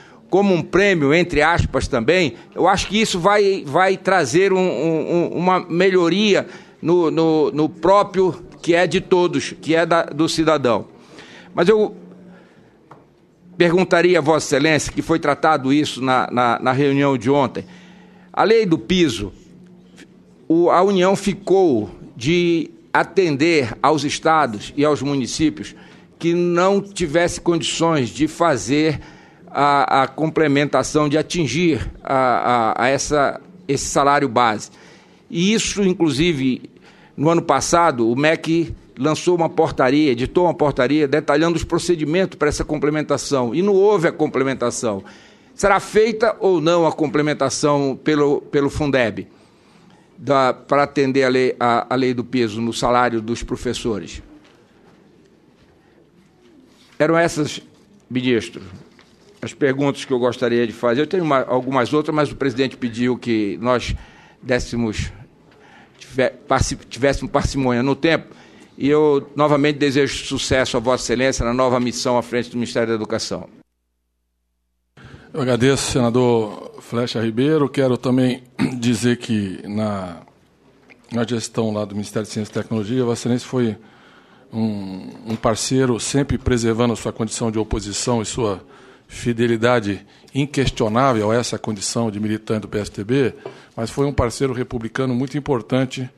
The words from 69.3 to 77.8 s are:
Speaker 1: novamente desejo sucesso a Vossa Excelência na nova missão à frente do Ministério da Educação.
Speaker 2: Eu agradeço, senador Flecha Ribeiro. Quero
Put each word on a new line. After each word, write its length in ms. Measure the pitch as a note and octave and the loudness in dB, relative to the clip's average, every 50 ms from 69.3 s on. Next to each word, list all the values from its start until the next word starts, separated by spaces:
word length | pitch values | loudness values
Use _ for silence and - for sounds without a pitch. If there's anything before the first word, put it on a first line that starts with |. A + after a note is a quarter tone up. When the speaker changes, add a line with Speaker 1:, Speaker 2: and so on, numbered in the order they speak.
| - | -2
Speaker 1:
novamente 420 | C#3 D3+ D3+ D3+ C#3+ C#3+ D3+ D3 | 0 2 2 2 2 2 0 0
desejo 480 | C3+ D3 C#3+ B2 C#3+ C#3 B2 - - - | 0 0 0 2 2 0 0 -2 -8 -8
sucesso 520 | - C3+ C3 - - C#3 C3 B2+ - - | -6 -6 -6 -2 0 0 0 0 0 -2
a 20 | B2 | -2
Vossa 240 | A2 B2+ B2+ A#2+ - | 0 0 -2 -2 -2
Excelência 420 | - A#2 A#2 C3 C3+ C3 - B2+ | -2 -2 0 0 0 0 -2 -2
na 80 | A#2 A#2+ | -2 0
nova 260 | B2+ C3 B2+ B2 B2 | 0 2 2 2 0
missão 380 | B2 B2 A2+ - - C3 B2 | 0 -2 -4 -4 -4 0 0
à 60 | B2 A#2 | -2 -2
frente 260 | - A#2 B2 A#2 A#2+ | -2 -4 -6 -6 -6
do 60 | A#2 | -6
Ministério 320 | A#2+ A#2 A2 - B2 A#2 | -6 -6 -4 -2 -2 -2
da 80 | A2+ A2+ | -2 -2
Educação. 520 | G#2+ G#2+ G#2+ A2+ G#2+ - - G2 E2+ E2+ - - - _ _ _ _ _ _ _ _ _ _ _ _ _ _ _ _ _ _ _ _ _ _ _ _ _ _ _ - - - - - - - - | -4 -4 -6 -6 -6 -6 -6 -8 -10 -10 -14 -20 -20 _ _ _ _ _ _ _ _ _ _ _ _ _ _ _ _ _ _ _ _ _ _ _ _ _ _ _ -20 -20 -20 -20 -20 -20 -12 -8
Speaker 2:
Eu 80 | D#3+ | -4
agradeço, 500 | C3 B2+ B2 A2 A#2+ C3+ C#3 - - - | 0 0 2 4 4 2 2 2 -2 -2
senador 840 | - C#3+ A#2+ A#2 A2+ B2+ B2+ B2 A#2+ A2+ A2 G#2 F#2 - - - - - | 0 0 0 2 2 2 4 4 2 2 0 -2 -6 -12 -16 -18 -18 -20
Flecha 400 | - - A#2+ A#2 B2 A#2 - A#2+ | -14 -8 -6 -4 -4 -4 -4 -4
Ribeiro. 480 | A2 A2+ A2 A#2 C3 D3 D#3 D#3 C#3+ | -4 -2 -2 0 0 2 2 2 0
Quero 300 | B2+ - C#3+ | 0 0 0